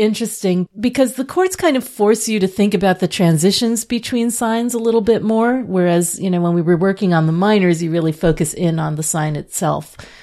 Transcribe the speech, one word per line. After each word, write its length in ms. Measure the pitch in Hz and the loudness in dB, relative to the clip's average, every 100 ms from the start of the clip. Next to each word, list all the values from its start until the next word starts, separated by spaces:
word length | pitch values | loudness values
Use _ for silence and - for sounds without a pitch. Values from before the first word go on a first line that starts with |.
interesting 680 | 214 208 226 - 190 180 175 208 | 0 0 -4 -4 0 0 -2 -4
because 340 | 240 247 254 | -2 2 0
the 120 | 247 262 | 0 -4
courts 300 | 349 370 - | 0 0 0
kind 200 | 349 262 | 0 0
of 80 | 247 | -2
force 420 | - 208 220 220 | 0 2 2 0
you 100 | 214 | 0
to 80 | 185 | 0
think 260 | 202 202 | 0 0
about 260 | 202 190 180 | 2 0 0
the 80 | 175 | -2
transitions 760 | - 170 160 185 196 233 233 | 2 2 4 2 2 0 -2
between 480 | - 240 - 247 233 | -4 -6 -4 -2 -2
signs 420 | 233 226 226 240 | -2 -2 -2 -2
a 60 | 233 | -2
little 220 | 226 220 | 0 0
bit 200 | 202 220 | 2 0
more. 380 | 214 220 233 262 202 | 2 2 2 0 -2
Whereas, 540 | 185 175 170 175 - | 0 2 2 0 -4
you 100 | 190 | -2
know, 100 | 175 | 0
when 120 | 170 | 2
we 80 | 170 | 2
were 160 | 165 170 | 2 2
working 360 | 196 190 196 | 2 0 0
on 120 | 170 160 | 2 2
the 80 | |
minors, 480 | 165 202 214 180 165 | 2 2 4 4 2
you 80 | 165 | 0
really 220 | 165 160 | 0 -2
focus 400 | 156 165 160 160 | 0 0 0 -2
in 260 | - 170 165 | -2 -2 -2
on 160 | 156 156 | -2 -4
the 80 | |
sign 320 | 156 165 151 147 | -4 -4 -2 -4
itself. 640 | - - 160 147 151 - - - | -8 -4 -2 -2 -6 -16 -20 -20